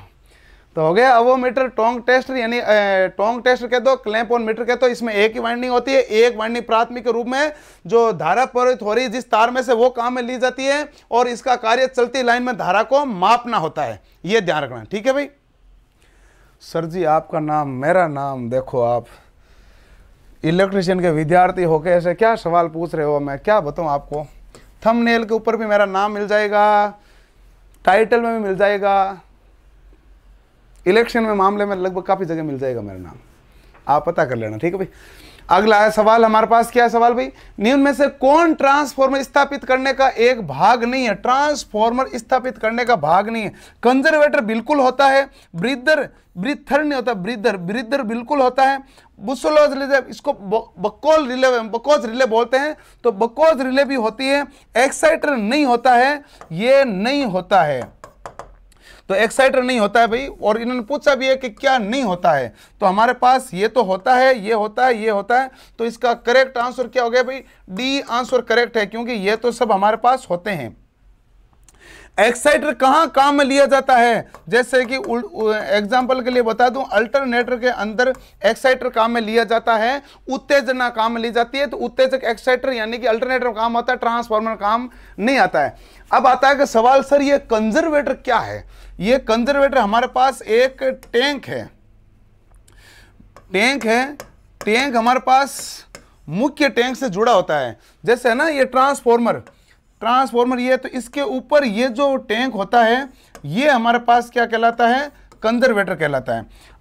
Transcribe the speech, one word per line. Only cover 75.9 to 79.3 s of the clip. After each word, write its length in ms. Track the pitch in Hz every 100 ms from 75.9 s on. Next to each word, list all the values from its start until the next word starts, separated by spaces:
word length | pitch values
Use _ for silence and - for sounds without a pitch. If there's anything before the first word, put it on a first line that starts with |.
| 254 247 262
के 80 | 240
लिए 120 | 247
बता 280 | 226 226 247
दूं, 140 | 262
अल्टरनेटर 720 | - 202 233 277 262 240 240 247
के 120 | 247
अंदर 460 | 226 208 208 254 247 - - 202
एक्साइटर 440 | 226 262 262 247
काम 220 | 226 226
में 100 | 240
लिया 220 | 214